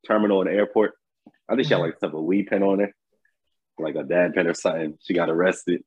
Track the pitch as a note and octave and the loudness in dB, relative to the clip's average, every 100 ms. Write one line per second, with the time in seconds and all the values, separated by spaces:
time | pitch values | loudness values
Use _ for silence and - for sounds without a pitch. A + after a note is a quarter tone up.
0 | - G#2+ G#2 F#2+ F#2+ G2+ G2+ A2+ G#2 - | 0 2 4 2 2 0 2 2 0 -2
1 | _ _ _ _ - B2 C#3 F#2+ E2 - | _ _ _ _ -4 -2 0 0 0 -4
2 | F2+ D#2 D#2+ G2 G2 G2+ G2 G2 G2+ - | -6 -4 0 0 0 0 2 2 -2 -6
3 | _ _ _ _ _ _ _ - D#2 D2+ | _ _ _ _ _ _ _ -10 -8 -6
4 | C#2 F2 F2 F2+ E2+ E2+ F2+ E2 D#2 - | -2 0 0 0 -2 -2 -4 -4 -6 -8
5 | - F2 E2 E2 F#2 - - E2+ | -4 -2 0 2 0 0 -2 -4